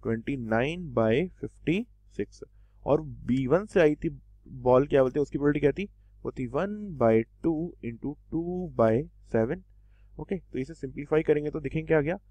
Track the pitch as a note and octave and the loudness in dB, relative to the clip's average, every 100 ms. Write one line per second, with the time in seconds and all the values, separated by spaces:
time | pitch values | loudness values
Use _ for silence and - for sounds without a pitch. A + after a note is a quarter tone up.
0 | - A2+ A#2 C#3 A2+ A2 C3 E3+ E3+ A#2+ | -4 -4 -4 -6 -2 0 0 -4 -4 0
1 | A2+ A#2 F3+ - A#2 _ - F3 B3 _ | 2 2 0 -6 -14 _ -2 -2 -2 _
2 | _ - - - - _ _ _ - D3 | _ -10 -10 -10 -20 _ _ _ 0 0
3 | D#3 A2+ A#2+ B2+ B2+ D#3+ G#3+ G3+ D#3+ D3+ | 0 -12 -2 0 2 0 2 4 4 4
4 | E3 C#3+ - - - C3 B2 B2+ C#3+ C#3+ | -4 -8 -20 -20 -18 -4 4 4 6 4
5 | C3 D3 C#3+ C#3+ C#3+ D3 D3 C#3+ G3+ _ | 4 2 -2 0 0 2 2 0 -6 _
6 | _ - - - B2+ C3 G3 G#3 G#3 D3+ | _ -12 -12 -8 -6 -4 -4 -6 -10 0
7 | A#2 A2+ A2+ _ E3 D#3+ E3+ - A#2 A#2 | 4 4 2 _ -2 -2 -4 -8 -12 -8
8 | C#3 D3 _ D#3+ E3+ F3+ F3+ B2 A2+ A2+ | -10 -10 _ -6 -4 -6 -8 2 4 4
9 | E3 - - A#2 A2+ F3 - _ _ _ | -2 -14 -6 -2 -2 -4 -10 _ _ _
10 | - - D3+ F#3+ - C#3+ C3+ D#3+ C3+ C3 | -20 -16 -10 -10 -8 -8 -8 -10 -12 -12
11 | D3 D#3 D#3 D3 D3 D#3+ D3 D#3+ D#3 D#3+ | 0 0 2 2 0 -6 -4 -6 2 2
12 | D3 G3 _ | 2 -4 _